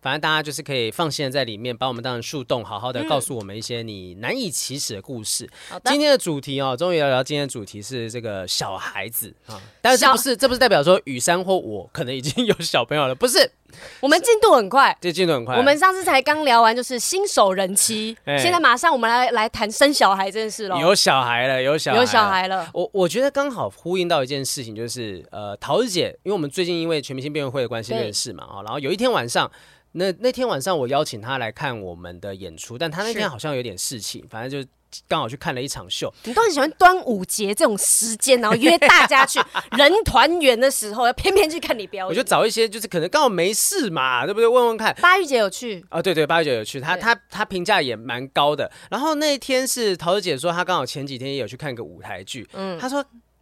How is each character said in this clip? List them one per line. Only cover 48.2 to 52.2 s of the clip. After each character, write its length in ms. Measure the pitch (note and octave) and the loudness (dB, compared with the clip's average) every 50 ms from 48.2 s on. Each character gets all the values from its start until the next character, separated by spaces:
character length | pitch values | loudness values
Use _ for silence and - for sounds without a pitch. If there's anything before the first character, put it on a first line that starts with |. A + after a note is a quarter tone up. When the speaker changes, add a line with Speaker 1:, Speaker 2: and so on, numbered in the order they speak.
| C3 C3+ | -8 -4
Speaker 1:
高 280 | _ D#3 D3 D3 D3+ | _ 2 2 2 2
的。 160 | C#3+ B2 F2+ - - - - | 0 -4 -8 -8 -16 -14 -8
然 100 | F3+ A3 | -6 -4
后 140 | C#4 D#4+ D#4 | -2 -2 0
那 200 | C#4+ D4+ D4+ C#4+ | 0 0 0 -2
天 320 | C4 - - C4 B3+ C4 B3+ | -2 -2 -2 -2 -2 0 -2
是 300 | - B3+ A#3 G#3 F#3 E3 | -2 -2 0 -2 -2 -2
桃 160 | D#3+ E3+ F#3 | -2 -2 0
子 80 | G#3 | 0
姐 160 | F#3+ F3+ D3 C3 | 0 -2 -4 -2
说， 140 | C#3 F3 | -2 -4
她 120 | E3+ E3+ F3+ | -2 -2 -2
刚 140 | - F#3 E3 | -2 -2 -2
好 80 | C3 | -2
前 220 | A#2 - D3 C3+ C#3+ | -4 -6 -10 -10 -10
几 100 | C3+ A#2+ | -10 -10
天 160 | B2 C#3 C#3 | -8 -8 -6
也 40 | C#3 | -6
有 100 | A#2+ G2+ | -6 -8
去 100 | B2 B2 | -8 -10
看 160 | D3 D3+ B2+ | -10 -10 -8
个 100 | A2 A2+ | -10 -12
舞 160 | D#2 F2 E2 | -14 -14 -18
台 240 | F2+ - G#2 F2+ | -14 -14 -12 -12